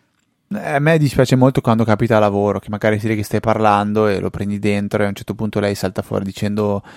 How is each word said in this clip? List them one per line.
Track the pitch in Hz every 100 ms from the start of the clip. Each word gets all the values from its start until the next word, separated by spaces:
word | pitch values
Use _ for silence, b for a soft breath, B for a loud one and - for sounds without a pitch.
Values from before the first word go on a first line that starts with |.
| _ _ _ _ -
Eh, | 208 151
a | 143
me | 151 165
dispiace | 147 - 127 127
molto | 131 135
quando | - 113
capita | 113 104 117 107
a |
lavoro, | 104 101 104 98
che | -
magari | 104 110 104
Siri | 110 107
che |
stai | 101 107
parlando | 110 110 107 101 104 107 107
e | 92
lo | 95
prendi | - 101 104
dentro | 104 101 101 104
e | 101
a |
un | 98
certo | -
punto | 101 107 104
lei | 101
salta | 101 92 98
fuori | - 101
dicendo, | 98 - 104 104 104 101 B